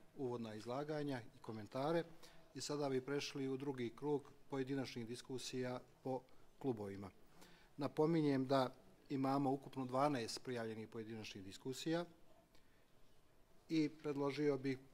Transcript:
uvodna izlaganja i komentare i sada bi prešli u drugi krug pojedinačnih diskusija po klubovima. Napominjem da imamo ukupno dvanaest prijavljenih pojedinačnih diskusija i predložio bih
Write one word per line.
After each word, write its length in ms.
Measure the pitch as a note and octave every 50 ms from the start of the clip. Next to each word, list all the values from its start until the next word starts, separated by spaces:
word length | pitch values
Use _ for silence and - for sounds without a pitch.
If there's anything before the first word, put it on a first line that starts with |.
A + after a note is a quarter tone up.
| - - -
uvodna 380 | D3 C3+ B2 A#2+ A#2 A2+ A2 G#2+
izlaganja 680 | G#2+ G#2 A#2 B2 C#3 D3+ D3+ D#3 D3 D3 C#3+ C3+ A#2+
i 180 | A2 G#2 - -
komentare 680 | - - A2 G#2+ G2+ - - C3 C#3 D#3 E3+ E3+ D#3+ - - - - - - - - - -
i 60 | C3+
sada 280 | - - D3 C#3+ C#3+ C3+
bi 120 | C3 B2+
prešli 480 | B2+ C#3 C#3+ C#3+ C#3 - - C#3+ C3+ C3+
u 80 | C3+
drugi 340 | C3 C#3 C#3+ C3 B2+ A#2+ A2+ -
krug 360 | - C#3+ D3 D3 C3+ - - - - - -
pojedinačnih 580 | C#3 C3+ C3 C3 C#3 C3+ B2 - - B2 A2+
diskusija 720 | A2+ B2 B2 - - C3 A#2+ - - C3 B2+ B2 B2 B2 B2 - - - -
po 180 | - - C3 B2 - - - - - - - -
klubovima. 520 | - C3+ A#2 G#2+ G#2 G2 G2 G2 G#2 - - - - - - - - - - - - - -
Napominjem 680 | - C#3+ C3 - - D3+ E3 E3+ D#3+ D3+ C#3+ C3+ C3 C3
da 280 | C3 C3+ C3+ C3 B2 - - - - - - - -
imamo 420 | D3 C3+ C3+ C3+ C#3 C#3 C#3+ C3
ukupno 340 | C#3 C#3 - C3+ - C3+ C3
dvanaest 580 | A#2+ B2+ C3 C#3+ D3+ C#3+ B2 A2+ G#2+ - -
prijavljenih 460 | - C3 B2 A#2 A2+ A2+ A2 A2 A2 G#2
pojedinačnih 560 | - A2+ A2 A2 A#2 A2 G#2 - - G#2 F#2
diskusija 600 | G2 F#2+ - - C3 B2+ - - D#3+ E3 E3+ F3 E3+ - - - - - - - _ - - - - - - - _ - - - - - - - - - - - - - - - -
i 200 | E3 D#3 D3+ C#3+
predložio 680 | - - - D3+ C#3 C#3+ C#3+ C#3+ C3 C#3+ D3+ C#3+ C#3 B2+
bih 200 | B2+ C3+ C3 B2+ - -